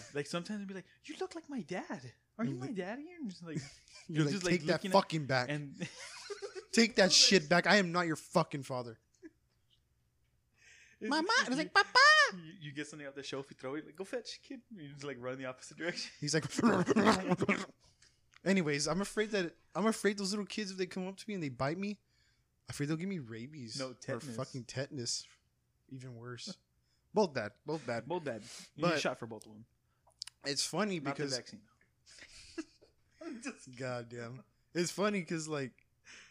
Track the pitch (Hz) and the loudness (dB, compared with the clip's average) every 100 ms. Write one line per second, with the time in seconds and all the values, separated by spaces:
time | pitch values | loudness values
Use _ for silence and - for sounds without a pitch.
0 | 107 139 147 175 175 208 196 190 - _ | -8 -6 -4 -4 -6 -8 -8 -10 -14 _
1 | - 311 370 330 320 269 160 180 - 196 | -14 -8 -8 -8 -10 -8 -6 -6 -6 -10
2 | 123 - _ - 135 127 135 185 180 254 | -12 -18 _ -6 -4 -2 -6 -6 -6 -8
3 | 311 349 233 170 170 156 - - - - | -10 -10 -10 -10 -8 -8 -8 -16 -20 -20
4 | - 156 147 190 180 180 151 165 190 190 | -6 2 2 2 2 2 2 0 6 4
5 | - 160 135 131 123 147 143 - 170 - | 6 0 0 0 0 -4 -6 -8 -10 -10
6 | - - - 403 403 370 - - 226 220 | -14 -14 -12 -10 -10 -12 -2 4 4 6
7 | 185 - - 190 147 175 175 208 180 175 | 6 8 8 8 6 4 8 6 6 2
8 | 170 151 - 175 160 147 131 127 117 110 | 0 -2 0 2 2 -2 -6 -6 -6 -10
9 | _ _ 339 _ _ _ _ _ _ _ | _ _ -20 _ _ _ _ _ _ _
10 | _ _ _ _ _ _ - - - - | _ _ _ _ _ _ -20 -20 -20 -8
11 | 214 302 370 494 247 262 320 392 415 508 | 0 0 4 4 4 2 4 4 6 10
12 | 587 622 539 180 160 175 147 139 147 151 | 12 12 8 4 -12 -14 -12 -8 -8 -10
13 | 143 139 131 139 135 - 131 151 151 - | -12 -10 -8 -6 -8 -10 -6 -6 -8 -12
14 | 196 247 - - - 262 - 208 143 143 | -8 -8 -8 -14 -14 -16 -14 -16 -14 -10
15 | 143 123 127 135 131 131 - 151 165 - | -8 -6 -6 -6 -8 -10 -12 -8 -4 -4
16 | - - 147 160 - - 233 190 170 220 | -6 -6 0 0 0 2 4 4 4 4
17 | 202 190 180 180 196 185 190 - _ _ | 6 4 2 0 0 -2 -4 -12 _ _
18 | _ _ _ - 175 190 151 143 151 175 | _ _ _ -8 0 2 2 0 0 0
19 | 196 214 214 208 165 - _ 156 220 214 | -2 -2 0 2 0 -4 _ 0 2 2
20 | 196 202 190 208 190 - 202 190 180 190 | 2 0 -2 -2 -4 -4 -6 -4 -4 -4
21 | 185 196 - 196 147 117 135 175 202 202 | -6 -8 -8 -4 -4 -2 -2 -2 -4 -6
22 | _ _ _ _ _ _ - - 143 160 | _ _ _ _ _ _ -12 -6 -4 -2
23 | 190 185 113 113 131 156 113 123 131 123 | -4 -6 -8 -10 -12 -12 -10 -8 -8 -8
24 | - 117 139 117 135 135 113 123 143 147 | -8 -8 -6 -8 -8 -10 -8 -6 -6 -6
25 | 120 - - - _ _ _ _ - 135 | -6 -6 -8 -20 _ _ _ _ -16 -14
26 | 127 117 120 120 - - _ _ _ _ | -14 -14 -12 -12 -12 -14 _ _ _ _
27 | _ 202 185 131 104 - 147 156 120 117 | _ 2 2 2 -4 -8 -6 -6 -4 -4
28 | 127 175 143 113 110 - - - 165 151 | -2 -4 -4 -8 -10 -18 -16 -2 0 2
29 | 170 131 113 110 113 107 113 _ _ _ | 0 -2 -8 -12 -14 -20 -20 _ _ _
30 | _ - - _ 139 139 - 165 208 175 | _ -16 -16 _ -6 -2 -2 0 0 0
31 | 139 139 143 127 - 107 - _ _ _ | -4 -4 -2 -4 -6 -18 -20 _ _ _
32 | _ - - - - - 311 _ _ _ | _ -20 -20 -20 -18 -14 -14 _ _ _
33 | _ - 320 247 269 - - 123 131 123 | _ -16 -12 -10 -10 -12 -14 -10 -6 -6
34 | 117 120 117 127 - _ _ 160 170 - | -8 -10 -10 -12 -18 _ _ -2 -2 0
35 | 208 202 160 165 156 151 131 - _ _ | 0 0 -2 -4 -4 -4 -4 -8 _ _
36 | - - - | -20 -20 -20